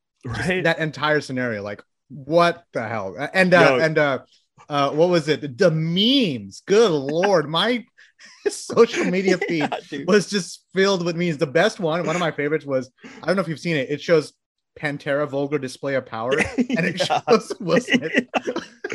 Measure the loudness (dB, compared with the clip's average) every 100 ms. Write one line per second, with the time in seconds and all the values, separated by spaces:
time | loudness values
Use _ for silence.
0 | _ _ -10 -6 -2 0 0 0 -4 -4
1 | 0 0 -2 -4 -4 -4 -8 -10 _ _
2 | _ -18 0 2 4 0 _ -8 -6 -6
3 | -8 -8 -4 2 6 8 6 6 2 2
4 | 2 0 -6 _ _ _ -6 0 0 4
5 | 4 4 2 -2 -2 2 2 4 0 2
6 | 2 4 2 -2 -10 -16 0 4 4 2
7 | 0 0 4 2 2 -2 0 -2 -6 _
8 | -20 _ -20 -8 -8 -8 -4 2 4 2
9 | -2 0 2 2 0 -2 -2 -4 -8 -8
10 | 2 2 2 -4 -6 -14 _ 0 0 2
11 | -2 -2 -2 -2 0 2 2 0 -2 -2
12 | -2 -2 -2 -2 -2 -2 -2 -4 -4 _
13 | -20 -10 -2 -2 -2 -6 -2 -2 -2 -6
14 | 2 2 2 _ _ _ _ -8 -6 -6
15 | -2 -2 -2 -2 -2 -4 -6 -8 -4 -4
16 | -4 -6 -2 -2 -2 -2 -2 0 -2 -2
17 | -2 -2 2 2 0 -8 0 0 2 -2
18 | 0 -2 -2 -6 -4 -8 -10 _ -12